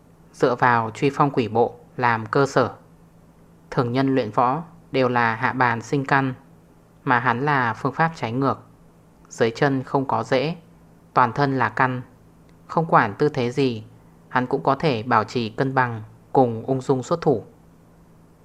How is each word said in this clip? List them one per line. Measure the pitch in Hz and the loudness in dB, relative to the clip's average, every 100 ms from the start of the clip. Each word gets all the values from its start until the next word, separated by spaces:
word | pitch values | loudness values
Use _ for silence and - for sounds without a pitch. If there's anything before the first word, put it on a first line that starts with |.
| _ - - | _ -20 -20
dựa | - 139 120 | -2 0 2
vào | 127 117 113 | 4 4 0
truy | 107 143 | -2 -2
phong | 139 143 | 2 0
quỷ | 139 110 | 0 0
bộ | 110 117 - - - | 2 0 -2 -16 -4
làm | 120 113 107 | 0 0 -2
cơ | 143 135 | 0 0
sở. | 139 110 - - - - - - _ - - - | 2 0 -2 -20 -20 -20 -20 -20 _ -20 -20 -8
Thường | - 120 | -4 -2
nhân | 127 135 131 | 0 0 0
luyện | 110 | -2
võ | 107 123 147 165 - - | 0 0 -2 -6 -18 -6
đều | 139 127 | 0 0
là | 123 117 113 | 2 0 0
hạ | 127 | -2
bàn | 127 123 117 | 0 0 0
sinh | - 147 135 | -4 -4 0
căn, | 143 135 123 - - _ _ _ _ | 0 0 -4 -14 -20 _ _ _ _
mà | 139 120 | -2 0
hắn | 127 117 143 | 0 0 0
là | 143 120 | 0 0
phương | 110 135 | -2 -4
pháp | 127 165 165 | 0 -2 -2
trái | 117 | -6
ngược. | 120 135 110 - - - _ _ _ - | -2 -2 -2 -8 -20 -20 _ _ _ -12
Dưới | - 117 | -2 -2
chân | 113 143 135 | 2 0 0
không | 127 139 135 | -2 -2 -2
có | 113 | -4
rễ, | 110 135 147 180 - - - - _ | 0 0 0 -6 -12 -20 -20 -20 _
toàn | - 123 | 2 2
thân | 113 143 135 | 2 0 2
là | 113 | -2
căn. | 120 131 127 127 - - - - - - | 0 0 -2 -10 -18 -20 -20 -20 -20 -8
Không | - 165 | -4 2
quản | 165 113 | 4 2
tư | 98 147 | 2 0
thế | 139 120 | 0 -2
gì, | 123 135 110 107 - - - - | 0 0 -2 -10 -20 -20 -20 -6
hắn | 127 127 | -2 0
cũng | 135 | 0
có | - 135 | 0 0
thể | 165 117 | 2 0
bảo | 123 117 | 2 0
trì | 107 127 110 | 2 -2 -4
cân | - 135 131 | -2 -2 0
bằng | 123 113 107 - - | -2 -4 -12 -20 -2
cùng | 143 123 110 123 | 2 2 0 -4
ung | 135 | -2
dung | 127 131 | 0 -2
xuất | 120 170 | -2 -2
thủ. | 165 117 - - - _ _ _ _ - - _ | 0 0 -2 -18 -20 _ _ _ _ -20 -20 _